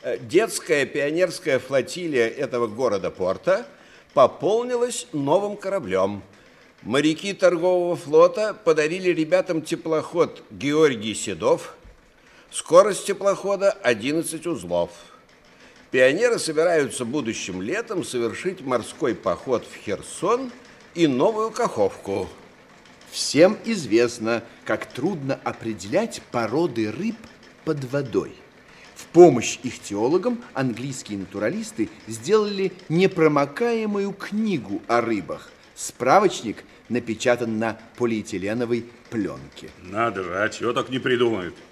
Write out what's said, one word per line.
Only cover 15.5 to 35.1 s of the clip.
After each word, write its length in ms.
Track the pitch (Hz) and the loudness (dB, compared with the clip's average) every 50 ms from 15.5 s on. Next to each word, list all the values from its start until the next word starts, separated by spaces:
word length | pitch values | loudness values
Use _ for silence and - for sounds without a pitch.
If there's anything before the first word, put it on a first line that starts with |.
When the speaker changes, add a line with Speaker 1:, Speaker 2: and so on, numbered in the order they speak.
| - _ - - - - - _ | -20 _ -20 -20 -20 -20 -14 _
Speaker 1:
Пионеры 480 | - 131 127 131 143 190 233 247 233 | 4 6 6 6 6 4 2 2 2
собираются 680 | 170 - 160 151 147 160 180 170 156 143 123 - - 127 | 0 -2 -2 0 2 2 4 4 2 2 0 -4 -6 -6
будущим 600 | 113 135 151 127 110 104 - - - 90 92 92 | -4 -4 -4 -4 -4 -6 -6 -8 -8 -6 -6 -4
летом 400 | 110 170 214 233 - 214 180 123 | -4 -4 -6 -6 -4 -6 -6 -6
совершить 580 | - - 123 117 113 104 - - 185 190 185 | -4 -4 -2 -2 -2 -4 -4 -6 -6 -6 -6
морской 540 | 131 135 123 117 110 - - - 160 127 107 | -6 -2 -2 -2 -4 -6 -8 -2 -2 -2 -2
поход 500 | - - 95 87 85 - 135 123 110 - | -2 -2 -2 -2 -2 -2 -2 -2 -2 -2
в 100 | - - | -8 -18
Херсон 760 | - - 107 95 85 - - - - 160 190 233 254 269 247 - - - - - - - - - | -12 -6 -6 -6 -6 -8 -14 -10 -4 -2 -2 0 -2 -4 -8 -12 -18 -20 -20 -20 -20 -20 -14 0
и 140 | 170 170 | 2 2
Новую 420 | 147 127 123 151 214 226 214 220 226 | 2 4 4 2 2 2 0 -4 -4
Каховку. 800 | 220 - 233 185 - 113 101 92 - - - - 98 101 92 87 - - - - - - - - - - - - - - - - | -2 -2 -2 -2 2 0 0 0 0 -6 -8 -6 -4 -4 -6 -8 -12 -20 -20 -20 -20 -20 -20 -20 -20 -20 -20 -20 -20 -20 -20 -14
Speaker 2:
Всем 480 | - - - - - 139 165 190 214 - - | -8 -6 -6 0 6 8 8 8 6 0 -4
известно, 800 | 220 226 190 147 107 104 113 120 117 - - 110 110 117 110 - - - - - | -4 -4 -4 -2 2 4 4 4 2 0 -4 -2 -2 -2 -2 -4 -10 -20 -16 -4
как 200 | - 110 - - | -4 -4 -4 -4
трудно 540 | - - 123 135 185 202 156 135 135 131 - - | -10 -8 -4 -4 -4 -4 -4 -6 -6 -6 -4 -6
определять 760 | 117 117 - - 117 110 92 92 101 131 185 226 226 - - - - | -8 -8 -6 -8 -8 -8 -8 -8 -2 -2 -2 -2 -2 -8 -14 -16 -6
породы 600 | - 120 117 104 117 156 175 165 - 117 107 104 | -4 -4 -2 0 0 0 0 0 -2 -4 -4 -4
рыб 240 | 110 139 196 233 220 - - - - - - - - - - | -4 -4 -6 -6 -6 -8 -16 -20 -20 -20 -20 -20 -20 -10 -4
под 200 | 156 160 147 131 | -4 -4 -4 -4
водой. 500 | 120 127 143 135 117 101 95 78 - - - - - _ - - - - - - - - | -4 -4 -4 -4 0 -2 -2 -2 -2 -14 -20 -20 -20 _ -20 -20 -20 -20 -20 -20 -20 -20
В 140 | - - | -20 -20
помощь 520 | - - 165 180 170 135 117 107 - - - | 4 10 10 10 10 10 4 -2 -4 -8 -6
ихтиологам 800 | - 123 - - - - 101 101 110 131 165 185 185 247 240 226 - - - | -10 -10 -10 -10 -12 -8 -4 -2 0 2 0 0 0 -2 -4 -4 -10 -8 -4
английские 640 | - 135 127 110 123 123 139 127 - - - 104 | -2 -2 -2 -2 -4 -8 -8 -10 -10 -10 -10 -8
натуралисты 720 | 98 92 90 - 101 104 117 170 220 220 - - - 107 - - - - | -8 -8 -8 -6 -4 -2 -2 -2 -4 -8 -8 -4 -4 -4 -4 -4 -18 -14
сделали 640 | 107 113 110 113 151 208 220 208 208 202 190 190 180 180 - - | -14 -12 -8 0 2 2 4 4 2 -2 -2 -2 -4 -4 -8 -6
непромокаемую 1300 | - 156 175 190 185 - 170 160 151 147 143 143 143 - - 240 240 233 226 220 214 208 202 196 202 196 | -2 2 4 4 4 4 4 4 4 4 4 0 0 -2 -2 -2 0 0 -2 -2 -2 -2 -2 -2 -4 -6
книгу 680 | - - - 202 214 226 214 190 139 104 95 101 90 - | -8 -10 -6 -4 -2 0 0 0 -2 -2 -6 -8 -8 -2
о 140 | - 117 120 | 2 2 2
рыбах. 500 | 117 113 | 2 2